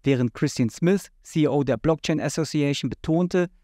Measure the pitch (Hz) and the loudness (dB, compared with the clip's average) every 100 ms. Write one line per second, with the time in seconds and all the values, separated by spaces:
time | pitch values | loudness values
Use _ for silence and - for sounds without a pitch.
0 | 139 127 123 - 147 - 117 - 170 196 | 0 2 0 -2 -2 0 -2 0 0 0
1 | - _ - 165 147 143 135 113 156 156 | -2 _ -6 0 2 2 0 0 0 0
2 | - 156 - - 151 151 143 143 131 107 | 0 -2 -2 -4 -2 0 0 -2 -4 -4
3 | - 165 180 185 175 _ | -2 0 2 0 -2 _